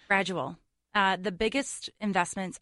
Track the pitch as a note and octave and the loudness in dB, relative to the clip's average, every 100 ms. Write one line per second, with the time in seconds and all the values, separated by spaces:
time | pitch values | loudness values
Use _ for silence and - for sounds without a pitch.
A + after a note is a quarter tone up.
0 | - G3 F#3 F3 C3 E3+ _ _ _ G#3 | 0 0 2 -2 -4 -6 _ _ _ 2
1 | F#3+ F#3 F#3 F3 A3 C#4 C#4 - - - | 2 2 -2 0 0 0 -4 -8 -12 -6
2 | G#3 F#3 F3 G3 F#3 - | 0 2 0 -2 -8 -8